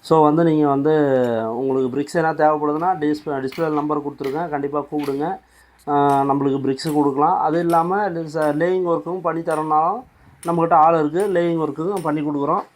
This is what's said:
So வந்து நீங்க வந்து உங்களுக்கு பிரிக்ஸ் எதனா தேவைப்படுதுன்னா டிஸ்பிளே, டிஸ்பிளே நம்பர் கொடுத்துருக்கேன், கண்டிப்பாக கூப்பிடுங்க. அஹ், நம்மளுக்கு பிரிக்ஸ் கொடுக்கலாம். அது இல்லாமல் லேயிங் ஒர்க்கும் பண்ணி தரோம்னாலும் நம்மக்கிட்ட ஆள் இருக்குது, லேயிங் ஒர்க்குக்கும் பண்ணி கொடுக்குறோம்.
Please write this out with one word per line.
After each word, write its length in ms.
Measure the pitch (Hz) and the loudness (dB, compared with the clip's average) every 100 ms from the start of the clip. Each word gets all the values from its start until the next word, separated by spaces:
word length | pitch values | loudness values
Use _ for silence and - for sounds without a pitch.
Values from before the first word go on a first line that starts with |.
| - | 4
So 100 | 160 151 | 4 6
வந்து 160 | 156 170 | 4 2
நீங்க 160 | 156 147 139 | 4 2 2
வந்து 180 | 147 156 147 131 123 117 110 117 | 2 2 2 2 2 0 -2 -4
உங்களுக்கு 280 | 135 131 131 127 | -2 0 0 -2
பிரிக்ஸ் 240 | 143 175 | -2 0
எதனா 140 | 165 151 | 0 2
தேவைப்படுதுன்னா 480 | 151 151 147 151 175 175 | 2 2 0 0 -2 0
டிஸ்பிளே, 380 | 147 151 156 139 131 | 0 -2 -4 -6 -6
டிஸ்பிளே 280 | 131 165 151 | -4 -2 -2
நம்பர் 240 | 147 147 143 | -2 -2 -4
கொடுத்துருக்கேன், 460 | 131 135 147 170 | -6 -6 -4 -4
கண்டிப்பாக 340 | 147 139 147 143 | -4 -4 -4 -4
கூப்பிடுங்க. 340 | 151 143 139 156 190 _ _ _ _ - | -6 -4 -4 -4 -6 _ _ _ _ -2
அஹ், 360 | 147 143 139 139 | 2 4 2 2
நம்மளுக்கு 340 | 139 139 135 131 | 0 0 0 -2
பிரிக்ஸ் 300 | 135 160 151 | -4 -2 0
கொடுக்கலாம். 380 | 143 135 151 185 156 | 0 2 0 2 0
அது 120 | 160 175 | 0 0
இல்லாமல் 580 | 165 165 196 208 165 165 156 151 147 | 0 0 -2 -2 -4 -8 -2 -2 0
லேயிங் 240 | 170 185 175 | 0 0 0
ஒர்க்கும் 320 | 165 160 185 170 | -2 -4 -4 -4
பண்ணி 160 | 160 165 | -4 -2
தரோம்னாலும் 480 | 156 156 156 160 220 254 _ - _ 170 | -4 0 0 0 -2 -10 _ -20 _ -4
நம்மக்கிட்ட 280 | 170 165 165 | 0 4 6
ஆள் 140 | 156 165 | 6 4
இருக்குது, 320 | 147 160 202 180 | 0 0 0 2
லேயிங் 260 | 175 165 | 0 0
ஒர்க்குக்கும் 420 | 156 139 165 202 156 | -2 -4 -6 -4 -4
பண்ணி 140 | 151 151 | -2 -2
கொடுக்குறோம். 340 | 147 143 160 - | -2 -2 -2 -4